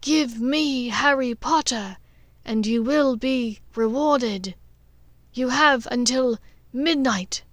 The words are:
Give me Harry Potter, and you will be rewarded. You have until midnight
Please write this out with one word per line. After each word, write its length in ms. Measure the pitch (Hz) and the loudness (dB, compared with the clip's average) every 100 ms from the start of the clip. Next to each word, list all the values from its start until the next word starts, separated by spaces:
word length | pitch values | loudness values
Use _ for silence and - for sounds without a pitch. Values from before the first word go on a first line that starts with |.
Give 400 | - 311 285 226 | 0 0 0 -2
me 480 | 233 294 302 269 240 | -2 0 0 -2 -2
Harry 460 | 208 285 277 254 | 0 2 2 0
Potter, 640 | 233 - 320 294 240 202 190 - - - - - | -4 0 0 0 -4 -6 -12 -20 -20 -20 -20 -6
and 200 | 220 214 | -2 0
you 160 | 233 | 0
will 320 | 226 294 285 247 | 2 2 2 2
be 440 | 262 262 233 208 - | -2 -2 -2 -6 -14
rewarded. 800 | - 226 233 302 285 240 202 185 180 - - _ - - - _ | -2 -2 0 2 2 0 -4 -8 -14 -18 -20 _ -20 -20 -20 _
You 160 | - 254 | -4 -2
have 360 | 254 302 269 226 | 2 4 4 0
until 480 | 240 240 254 262 226 - - - | -2 0 0 0 0 -6 -20 -14
midnight 720 | 240 294 320 262 208 185 - - | -4 0 2 2 0 -4 -10 -12